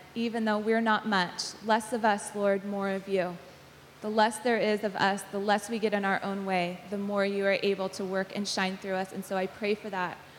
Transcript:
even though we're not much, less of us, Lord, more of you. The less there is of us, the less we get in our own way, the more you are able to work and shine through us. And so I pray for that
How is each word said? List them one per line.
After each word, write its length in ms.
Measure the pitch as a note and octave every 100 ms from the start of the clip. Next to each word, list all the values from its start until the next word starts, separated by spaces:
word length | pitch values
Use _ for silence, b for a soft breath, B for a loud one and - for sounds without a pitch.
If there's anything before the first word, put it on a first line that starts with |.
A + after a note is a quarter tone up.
| - A#3
even 300 | A#3 A#3 A3
though 140 | G#3+
we're 200 | G#3+ A3+
not 280 | A3+ G#3+ A3
much, 480 | C#4+ F3 - - - G#3+
less 260 | A3 A3
of 140 | A#3+ G#3+
us, 300 | G3+ - G#3
Lord, 280 | G3+ G3
more 280 | G3+ G3+ G3
of 160 | F#3+ F#3+
you. 280 | G3 F3+ F3 - - - - - -
The 80 | G#3+
less 280 | A3 G#3+ A#3
there 180 | B3 A3+
is 260 | G3+ G#3+
of 120 | G#3+ F#3
us, 260 | G3 G3 -
the 80 | G3+
less 300 | G3+ G#3 -
we 100 | A#3
get 140 | G#3+
in 120 | G3+ G3
our 160 | F#3+
own 220 | G3 G3 F#3+
way, 360 | F#3 F3 F3+ F#3+
the 80 | G3+
more 280 | G3+ G3+ G3
you 200 | G3+ G3
are 120 | G3
able 260 | G3+ F#3+ F#3+
to 140 | -
work 320 | F#3+ F#3+ F#3+ -
and 120 | G3+
shine 300 | - F#3 F#3+
through 180 | G3 F#3
us. 160 | F#3+
And 140 | G3 -
so 120 | F#3+
I 100 | F#3+
pray 260 | - G#3 G#3
for 140 | G#3+
that 280 | F#3+ F3 - -